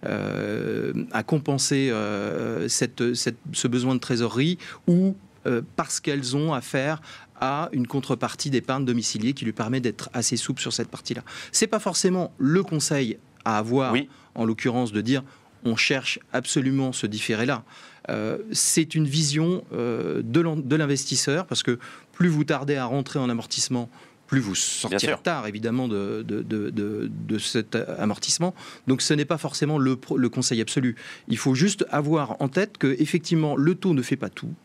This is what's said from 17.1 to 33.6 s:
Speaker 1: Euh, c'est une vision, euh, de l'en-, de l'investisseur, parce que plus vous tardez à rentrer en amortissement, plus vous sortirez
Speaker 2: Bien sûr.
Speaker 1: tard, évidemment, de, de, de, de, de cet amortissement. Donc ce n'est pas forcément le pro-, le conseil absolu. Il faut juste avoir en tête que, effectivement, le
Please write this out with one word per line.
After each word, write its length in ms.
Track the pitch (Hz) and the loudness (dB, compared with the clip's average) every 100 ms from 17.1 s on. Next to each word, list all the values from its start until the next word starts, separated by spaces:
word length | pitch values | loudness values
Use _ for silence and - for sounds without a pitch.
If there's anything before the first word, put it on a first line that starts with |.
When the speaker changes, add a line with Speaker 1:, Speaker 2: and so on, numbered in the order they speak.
| 107 - 110 123 127 - - - - - | -2 -2 0 0 -2 -6 -20 -20 -16 -6
Speaker 1:
Euh, 260 | - 110 - 220 | -4 -2 -4 -4
c'est 420 | - - - 156 | 0 2 2 2
une 120 | 160 151 | 2 2
vision, 580 | 147 151 147 165 185 - | 2 2 2 2 0 -4
euh, 480 | 107 120 117 - - | -4 -2 -2 -2 -2
de 180 | 117 135 | 2 2
l'en-, 160 | 165 156 | 2 0
de 200 | 131 156 | 0 2
l'investisseur, 680 | 147 139 - 131 - 147 180 | 2 0 0 -2 0 -2 -2
parce 160 | 113 | -2
que 160 | - 120 - - - | 0 -2 -4 -18 -20
plus 160 | - 175 | 2 4
vous 160 | 151 | 4
tardez 320 | 143 147 143 143 | 2 0 0 0
à 80 | |
rentrer 340 | 123 139 131 151 | 0 0 0 0
en 120 | 127 | 0
amortissement, 580 | 117 113 - - 123 120 - - _ - | 0 -4 -4 -2 -2 -4 -12 -20 _ 0
plus 140 | 135 | 0
vous 140 | 107 | 2
sortirez 440 | 90 - - 110 98 | -2 -2 -2 -2 0
Speaker 2:
Bien 180 | 151 - | 0 0
sûr. 60 | |
Speaker 1:
tard, 240 | - 156 107 | -2 -2 -4
évidemment, 420 | 104 113 123 127 | -4 0 0 0
de, 340 | 101 101 110 | 0 -2 -4
de, 200 | 113 104 | -4 -4
de, 260 | 110 110 101 | -2 -2 -2
de, 420 | 110 104 107 113 | -2 -4 -4 -4
de 280 | 107 107 107 | -6 -4 -2
cet 360 | - 117 107 | 0 -2 0
amortissement. 800 | 113 - 90 107 104 - - 175 180 - - - | -4 -4 -2 -2 -2 -2 0 0 -2 -16 -10 0
Donc 140 | 131 | 0
ce 140 | - | 2
n'est 100 | 151 | 2
pas 140 | 143 160 | 2 -2
forcément 400 | 143 - 147 151 | -2 -2 0 2
le 180 | 131 131 | 2 0
pro-, 220 | - 135 | 0 2
le 100 | 123 | 2
conseil 320 | 123 123 117 | 2 0 0
absolu. 340 | 110 - 127 117 - - - | 0 2 0 -2 -12 -16 -4
Il 120 | - | 0
faut 160 | 143 | 2
juste 320 | 131 190 190 - | 4 4 2 0
avoir 460 | 143 147 156 127 113 | 0 2 2 0 -2
en 60 | 139 | 0
tête 280 | 156 208 - | 0 -2 2
que, 180 | 139 135 | 2 4
effectivement, 580 | 151 175 - 165 156 | 2 2 2 2 4
le 180 | 135 | 4